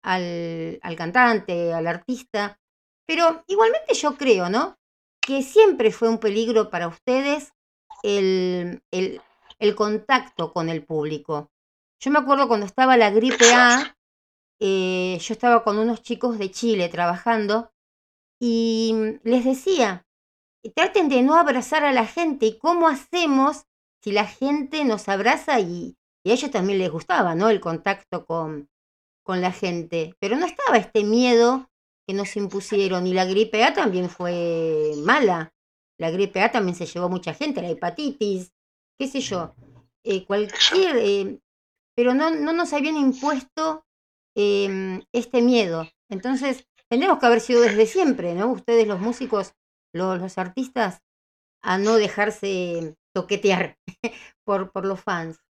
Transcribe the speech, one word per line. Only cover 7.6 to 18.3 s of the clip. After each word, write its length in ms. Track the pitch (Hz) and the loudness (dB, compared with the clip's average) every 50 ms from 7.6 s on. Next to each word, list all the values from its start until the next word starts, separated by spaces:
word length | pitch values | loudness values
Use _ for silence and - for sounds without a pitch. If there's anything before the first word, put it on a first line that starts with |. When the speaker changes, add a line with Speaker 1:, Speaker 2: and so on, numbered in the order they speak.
| _ _ _ _ _ _ - - - | _ _ _ _ _ _ -18 -6 -4
Speaker 1:
el, 760 | 208 202 202 190 190 190 185 185 180 180 180 175 175 180 - _ _ | -2 0 0 2 2 2 0 0 -2 -2 -4 -6 -6 -10 -12 _ _
el, 300 | - 185 190 170 - - _ _ _ _ _ _ - _ | -4 -4 -4 -4 -6 -12 _ _ _ _ _ _ -10 _
el 160 | 208 208 208 | 0 0 2
contacto 760 | 208 208 214 214 214 214 - 269 247 254 - _ - 196 185 - | 2 -2 -2 -2 -4 0 0 0 0 0 -6 _ -8 -8 -6 -4
con 160 | 180 165 165 | -4 -4 -4
el 160 | 165 156 147 | -4 -6 -6
público. 640 | _ 160 151 147 156 156 147 147 - 156 147 143 _ _ _ _ _ _ _ _ _ _ _ | _ -6 -4 -4 -4 -6 -8 -8 -8 -8 -8 -8 _ _ _ _ _ _ _ _ _ _ _
Yo 100 | - 269 | -4 0
me 80 | 294 302 | 0 0
acuerdo 280 | 254 262 277 269 277 226 | 2 2 2 2 4 2
cuando 160 | 233 208 202 | 2 0 -2
estaba 320 | 190 _ - 254 240 254 | -6 _ 2 4 6 6
la 120 | 240 220 208 | 6 6 6
gripe 420 | 196 220 220 262 - - 240 233 240 | 4 4 2 2 4 6 6 6 8
A, 160 | 247 247 240 240 | 8 6 6 4
Speaker 2:
Exacto. 220 | 262 294 - _ _ _ _ _ _ _ _ _ _ _ _ _ _ | 2 0 -6 _ _ _ _ _ _ _ _ _ _ _ _ _ _
Speaker 1:
eh, 580 | 180 190 190 190 185 185 185 185 185 185 185 170 | -2 0 0 0 0 -2 -2 -2 -2 -4 -4 -6
yo 120 | - - 220 | -6 -8 -8
estaba 300 | 220 - 240 240 233 226 | 0 2 4 4 4 4
con 140 | 214 208 214 | 0 0 0
unos 220 | 220 233 233 214 | 0 -2 -2 -4
chicos 360 | _ - 240 233 - 247 233 | _ -10 -6 -4 -2 -4 -2
de 140 | 214 196 190 | -4 -6 -8
Chile 380 | - - 240 233 220 190 175 170 | -6 -4 0 0 2 0 0 -2
trabajando 840 | - 170 175 170 180 185 - 233 233 220 208 202 208 226 226 _ _ _ _ _ _ _ _ _ _ _ _ _ | -2 -2 -2 -2 -2 -2 -2 0 0 0 0 0 -2 -2 -2 _ _ _ _ _ _ _ _ _ _ _ _ _